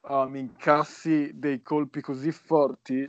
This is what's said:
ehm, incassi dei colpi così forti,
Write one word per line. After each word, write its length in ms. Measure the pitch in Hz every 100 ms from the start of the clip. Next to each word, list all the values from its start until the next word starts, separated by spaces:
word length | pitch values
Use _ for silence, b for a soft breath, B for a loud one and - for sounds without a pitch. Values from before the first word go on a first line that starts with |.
| -
ehm, 260 | 139 131 135
incassi 960 | 127 - 156 147 151 - 160 156 143 -
dei 260 | 147 131
colpi 400 | - 151 143 127
così 320 | - 131 151
forti, 720 | - - 160 139 - - 131